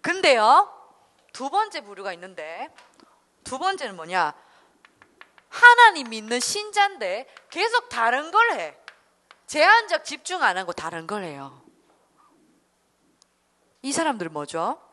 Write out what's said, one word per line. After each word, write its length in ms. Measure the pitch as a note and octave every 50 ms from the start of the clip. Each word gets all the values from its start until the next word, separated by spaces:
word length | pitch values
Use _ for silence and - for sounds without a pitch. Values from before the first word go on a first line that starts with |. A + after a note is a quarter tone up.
근데요, 720 | _ - F4 F#4+ F#4 E4 C4+ A#3 G#3+ A3 C4 E4 G#4 - - - - _ _ _ _ _ _ _ _ _ _
두 180 | - B3 C#4
번째 300 | D4 G4 G#4+ G#4 - D#4+
부류가 320 | B3 G3+ G3+ F#3+ G3 G3 F3+
있는데, 600 | E3+ F3 F#3+ F#3+ E3+ D#3 D#3 E3 F#3 B3 D#4+ _ - - _ _ _ - _ _ _ _ _ _ _ _
두 160 | - B3+ C4
번째는 380 | D#4+ F#4 G4 - D4 A#3 G3
뭐냐? 360 | F3 D#3+ D#3+ F3+ F#3 E3+ D3+ D3+ - _ _ _ _ _ _ _ _ _ - _ _ - _ _ _ - _ _ - _ _ -
하나님 560 | - - A#4+ A#4+ A#4 A#4+ A4+ F#4+ D#4+ C4+ A#3
믿는 300 | A3 A3 G#3+ G#3+ A#3 B3
신자인데 880 | B3 - - G4+ G#4 G#4+ G#4 G#4+ G4+ G4+ G4 E4 A#3 F#3 F3+ G#3+ C4 - - - _ _
계속 400 | - D#4+ F#4+ A4+ A4 A#4+ A#4 -
다른 420 | - A#3+ A3+ A#3 A#3+ C4 D4+ D#4+ E4+
걸 200 | G#4+ A#4 A#4 F#4
해. 240 | A#3 F3 D3+ C#3 _ _ - - _ _ _ _ _ _ _ - _ _
제한적 580 | _ - D4+ D4+ F4+ G#4+ A#4 A4+ G#4 F4+ D#4 -
집중 380 | - C#4+ D4+ _ - F4+ F4+ D4
안 160 | A3 F#3 F3+
하고 140 | F#3+ F3 E3+
다른 340 | - - E3 E3+ E3 E3
걸 160 | E3 G3+ G#3 F#3+
해요. 400 | E3+ D3 C#3 C#3 C#3 C3+ C3+ _ - _ _ _ _ _ _ _ _ _ _ _ _ _ _ _ _ _ _ _ _ _ _ _ _ _ _ _ _ _ _ _ _ _ _ _ _ _ _ _ _ _ _ -
이 100 | C4+ C#4
사람들은 400 | D4+ E4 D#4 C4 G#3+ F3+ E3 D#3
뭐죠? 480 | D3+ D3 C#3+ - E3 E3 G#3 C#4 F4+ _ _